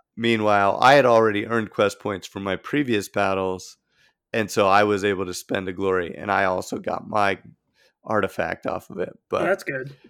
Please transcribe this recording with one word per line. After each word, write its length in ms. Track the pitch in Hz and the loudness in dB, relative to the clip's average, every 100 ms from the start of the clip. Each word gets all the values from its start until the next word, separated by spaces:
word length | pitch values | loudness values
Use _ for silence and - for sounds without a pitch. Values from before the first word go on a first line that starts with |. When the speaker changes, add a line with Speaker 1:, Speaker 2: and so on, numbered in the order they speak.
| _ - | _ -4
Speaker 1:
Meanwhile, 640 | 117 113 107 101 98 - | 0 2 4 4 4 4
I 140 | 127 | 6
had 100 | 143 | 6
already 420 | 123 113 110 104 110 | 6 6 4 0 -2
earned 240 | 113 104 | -4 -2
quest 280 | - 101 - | 0 0 -2
points 260 | 104 95 - | -6 -8 -10
from 160 | 101 | -8
my 140 | 98 92 | -6 -6
previous 520 | - 143 131 104 95 | -4 -4 -2 -2 -2
battles, 680 | 104 98 95 95 92 - - _ _ _ _ _ | -2 0 0 -2 -6 -12 -20 _ _ _ _ _
and 180 | 113 104 | -4 -2
so 160 | 113 98 | 2 4
I 180 | 101 | 4
was 200 | 104 101 | 4 2
able 220 | 101 92 90 | 0 -2 -4
to 80 | |
spend 340 | 90 - 101 95 | -8 -6 -6 -6
a 40 | |
glory, 420 | 87 95 92 85 - | -4 -2 0 -2 -6
and 140 | 101 | -2
I 140 | 98 | 0
also 340 | 95 92 - - | 0 -2 -6 -8
got 300 | 95 90 - | -6 -8 -4
my 300 | 107 101 92 - - _ _ _ _ | 0 0 -2 -10 -20 _ _ _ _
artifact 640 | - 107 95 - 82 92 - | -4 -2 -2 -4 -6 -6 -6
off 220 | 92 - | -8 -8
of 100 | 92 | -10
it. 140 | 90 - _ | -10 -12 _
But 160 | 92 | -4
Speaker 2:
That's 200 | 175 190 | -2 -4
good. 300 | - 135 139 - | -6 -10 -12 -18